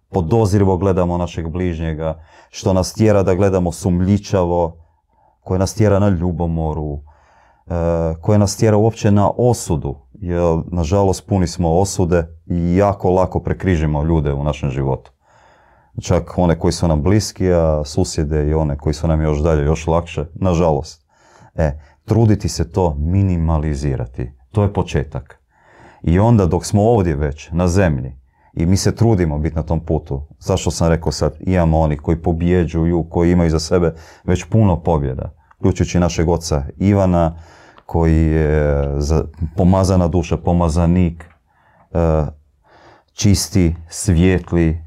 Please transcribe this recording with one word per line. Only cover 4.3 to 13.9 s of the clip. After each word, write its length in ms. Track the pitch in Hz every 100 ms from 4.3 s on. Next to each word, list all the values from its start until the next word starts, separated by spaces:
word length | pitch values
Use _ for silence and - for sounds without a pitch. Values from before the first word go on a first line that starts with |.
| 98 87 87 82 82 - _ _ _ _ _
koje 180 | - 92
nas 160 | 95
tjera 240 | - 107 98
na 100 | 104
ljubomoru, 840 | 87 90 78 85 82 78 76 76
e, 60 | 73 73 _ _ _ _ _ - 87 85 85 82 82
koje 180 | 107 107
nas 180 | 101 -
tjera 200 | 110 104
uopće 340 | 110 - 107
na 200 | 101 98 -
osudu, 600 | 123 113 - 78 69 69 _
jer, 480 | - 90 87 87 82 -
nažalost, 600 | 87 80 101 98 90 -
puni 200 | 101 85
smo 320 | 87 85 85
osude 480 | 98 - 85 87 82 - -
i 300 | 87 87 90
jako 340 | 101 95 92
lako 300 | 92 90 85
prekrižimo 640 | - - 92 82 76